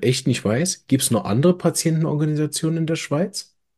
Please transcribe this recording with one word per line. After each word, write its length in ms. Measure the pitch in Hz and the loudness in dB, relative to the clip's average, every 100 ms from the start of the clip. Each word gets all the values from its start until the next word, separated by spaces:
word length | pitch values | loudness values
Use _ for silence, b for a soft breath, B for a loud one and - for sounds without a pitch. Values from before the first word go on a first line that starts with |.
echt 240 | 123 131 139 | 0 0 0
nicht 180 | 120 | 0
weiß, 440 | 98 120 180 - - | 0 0 -2 -4 0
gibt's 240 | 135 - | 0 2
noch 140 | 110 95 | 0 0
andere 300 | 110 180 175 | 4 4 4
Patientenorganisationen 1200 | 170 - 165 160 156 147 156 151 147 - 160 165 | 0 0 0 0 0 0 0 0 -2 -2 -2 -2
in 80 | 160 | -2
der 80 | 160 | -4
Schweiz? 600 | - 143 196 - - _ _ | -2 -2 -2 -6 -14 _ _